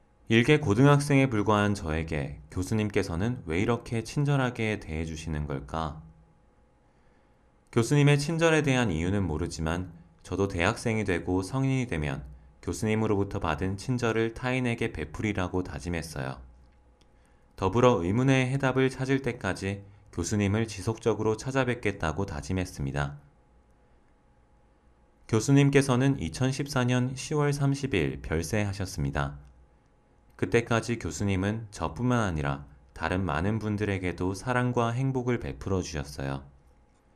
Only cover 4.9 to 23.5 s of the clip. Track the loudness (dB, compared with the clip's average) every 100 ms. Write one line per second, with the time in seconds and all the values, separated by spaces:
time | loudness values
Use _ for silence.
4.9 | -6 -4 -6 -6 -4 -4 -6 -6 -6 -6
5.9 | -8 -16 -20 -20 _ _ _ _ _ _
6.9 | _ _ _ _ _ _ _ _ 0 4
7.9 | 6 6 6 2 2 4 4 4 2 2
8.9 | 0 0 0 0 -2 -4 -4 -2 -2 -4
9.9 | -12 -20 _ -8 -2 0 2 2 2 -2
10.9 | -2 0 -2 0 -2 0 -2 0 0 -2
11.9 | -2 -2 -4 -8 -16 -20 -14 -8 -4 0
12.9 | 2 2 0 0 -2 -2 -2 -2 -4 -4
13.9 | -2 0 0 -2 -2 -4 -2 0 -2 -4
14.9 | -4 -8 -4 -2 -2 -2 -2 -4 -6 -4
15.9 | -4 -6 -8 -8 -8 -16 -20 -20 _ _
16.9 | _ _ _ _ _ _ -2 0 6 6
17.9 | 6 2 2 4 4 2 0 0 2 0
18.9 | 0 -2 0 -2 -4 -4 -2 -4 -4 -10
19.9 | -20 -14 -6 -2 2 2 2 -2 -4 -4
20.9 | -2 0 2 2 0 -2 -2 0 0 -2
21.9 | -2 -2 -2 -4 -6 -4 -4 -4 -6 -4
22.9 | -2 -4 -6 -18 _ _